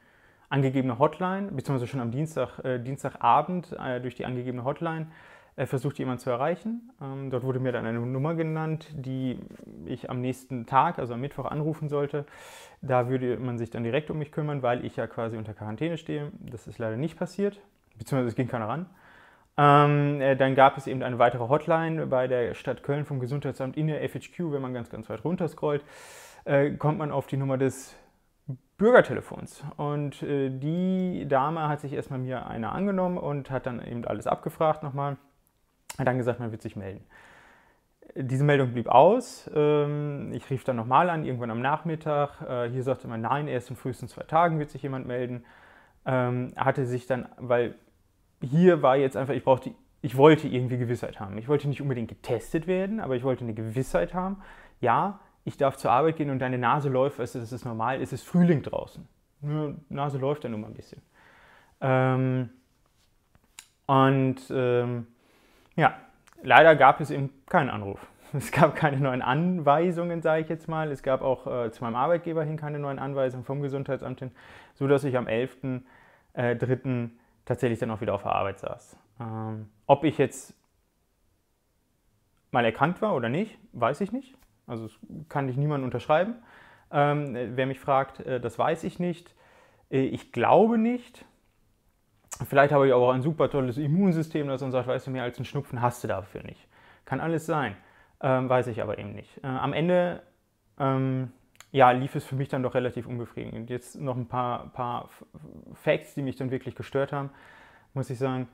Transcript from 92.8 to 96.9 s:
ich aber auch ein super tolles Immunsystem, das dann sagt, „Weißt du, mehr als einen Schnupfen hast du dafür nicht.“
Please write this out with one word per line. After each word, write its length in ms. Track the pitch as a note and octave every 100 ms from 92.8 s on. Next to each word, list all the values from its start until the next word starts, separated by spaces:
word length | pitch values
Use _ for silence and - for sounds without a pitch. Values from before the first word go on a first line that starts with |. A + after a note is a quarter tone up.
| C#3
ich 60 |
aber 120 | B2+
auch 100 | B2
ein 80 | B2+
super 260 | C3 D#3+ C3+
tolles 300 | C#3+ C3 A#2+
Immunsystem, 720 | D3 D#3+ G3 E3 D#3+ D#3+ C#3+
das 120 | C3
dann 100 | C3+
sagt, 160 | B2+ A#2+
„Weißt 200 | B2+ C3+
du, 40 |
mehr 120 | C3
als 160 | B2 A#2+
einen 80 | B2
Schnupfen 340 | D3 C3+ A#2
hast 240 | A#2+ -
du 40 | -
dafür 340 | G2 G2+ -
nicht.“ 260 | - - _ _ -